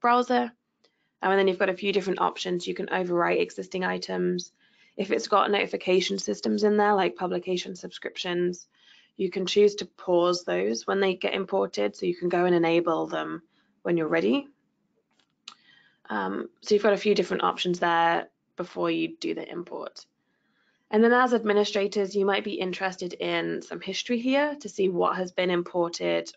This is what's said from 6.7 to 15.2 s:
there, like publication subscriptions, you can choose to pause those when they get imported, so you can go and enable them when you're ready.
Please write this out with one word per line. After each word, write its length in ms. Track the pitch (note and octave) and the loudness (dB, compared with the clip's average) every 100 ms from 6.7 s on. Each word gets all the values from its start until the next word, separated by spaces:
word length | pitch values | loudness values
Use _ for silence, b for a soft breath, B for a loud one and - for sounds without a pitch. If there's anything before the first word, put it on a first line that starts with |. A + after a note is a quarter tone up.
| G#3 | 4
there, 160 | G#3 | 4
like 200 | G3+ F3 | 2 2
publication 640 | - F#3 F3+ F#3 F3+ G3 F#3 | -2 -4 -4 -2 -4 -6 -12
subscriptions, 880 | F3+ - F#3+ - F#3 F3 F3+ F3+ - b b b b - | -14 -12 -10 -8 -4 -2 -2 -4 -12 b b b b -6
you 140 | F#3+ | -4
can 160 | F#3+ F3+ | -2 0
choose 280 | G#3 G#3 G#3 | 4 4 4
to 80 | |
pause 600 | F#3 - - F3 F3 F3+ | -6 -8 0 4 4 2
those 420 | - F3+ G3+ A3+ - | -2 -2 -2 -2 -2
when 140 | G3 | 0
they 140 | F#3+ | 0
get 200 | F#3 G3 | 0 -2
imported, 640 | F#3+ F#3 G3 G3 - G#3 - | -4 -2 -2 -2 -2 -2 -2
so 100 | F#3 | -4
you 80 | |
can 140 | F3 F3 | -2 0
go 160 | F3 | 2
and 100 | F3+ | 4
enable 540 | E3+ E3 E3+ E3+ D#3+ D#3+ | 4 4 4 2 0 -2
them 340 | D#3+ D#3 D#3+ - _ _ _ | -4 -6 -10 -14 _ _ _
when 140 | - E3+ | -2 0
you're 120 | D#3 | 2
ready. 400 | E3 G3 C#4 C#4+ _ _ _ _ _ _ _ | 2 2 2 -2 _ _ _ _ _ _ _